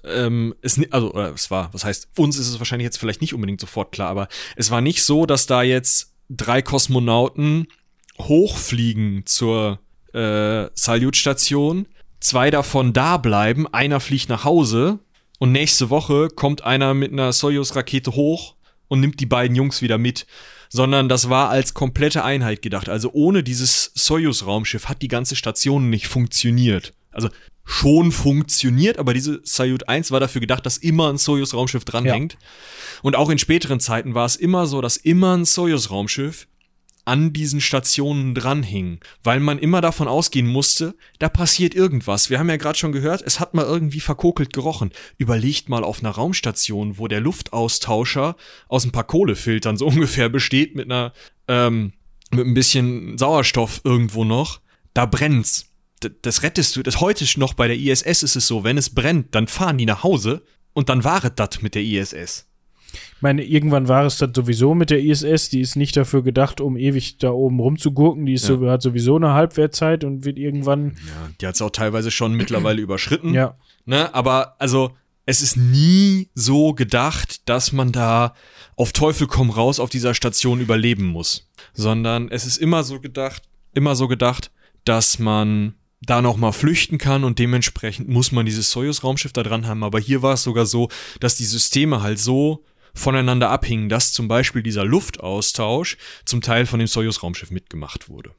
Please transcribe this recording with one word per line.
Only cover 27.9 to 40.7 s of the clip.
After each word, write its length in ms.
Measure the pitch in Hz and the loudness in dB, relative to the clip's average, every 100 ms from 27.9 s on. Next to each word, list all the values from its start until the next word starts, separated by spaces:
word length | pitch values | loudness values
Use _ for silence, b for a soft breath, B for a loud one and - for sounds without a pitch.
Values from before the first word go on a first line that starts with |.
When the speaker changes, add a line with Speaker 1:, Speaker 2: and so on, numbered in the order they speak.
| 156 170 | 6 4
Speaker 1:
funktioniert, 840 | 135 139 143 147 - 131 127 202 226 | 2 2 2 2 2 2 4 2 2
aber 160 | 131 | 0
diese 260 | 123 147 147 | 0 -2 -6
Salyut 440 | - - 127 127 - | -4 -2 0 0 -2
eins 220 | 139 - | -2 0
war 100 | 131 | 0
dafür 220 | 131 127 | 0 -2
gedacht, 240 | 117 127 127 | -2 -2 -2
dass 100 | - | -2
immer 340 | 165 160 156 | 0 2 2
ein 60 | 139 | 2
Soyuz-Raumschiff 720 | - 143 135 120 127 127 - | 0 0 0 -2 -2 -4 -4
dranhängt. 480 | 117 127 120 160 | -2 0 0 -2
Speaker 2:
Ja. 40 | - B B B B B B | -10 B B B B B B
Speaker 1:
Und 160 | 139 139 | 0 2
auch 140 | 147 | 2
in 80 | 147 | 2
späteren 420 | - 165 - 127 | 2 2 0 -2
Zeiten 320 | - 113 127 | 0 -2 -2
war 120 | 120 120 | -2 -2
es 100 | - | 0
immer 300 | 175 185 160 | 2 2 0
so, 160 | 139 | -2
dass 160 | 120 - | -2 -2
immer 400 | 156 180 185 180 | 2 4 4 2
ein 80 | 165 | 2
Soyuz-Raumschiff 1000 | - 175 143 107 98 104 - 143 160 - _ _ _ _ _ | 2 2 0 -2 -4 -4 -4 -6 -10 -20 _ _ _ _ _
an 280 | - 135 160 | -2 0 0
diesen 300 | 151 151 143 | -2 -4 -2
Stationen 720 | - - - - 143 143 131 | -2 -2 0 0 0 -2 -2
dranhing, 680 | 123 123 147 107 98 90 85 B B | -2 -2 -2 -2 -4 -6 -8 B B
weil 160 | 117 131 | -2 0
man 180 | 147 147 | 0 0
immer 220 | 160 180 | 2 2
davon 280 | 165 160 139 | 2 0 0
ausgehen 380 | 143 170 135 120 | 0 0 0 0
musste, 480 | 131 139 | 2 2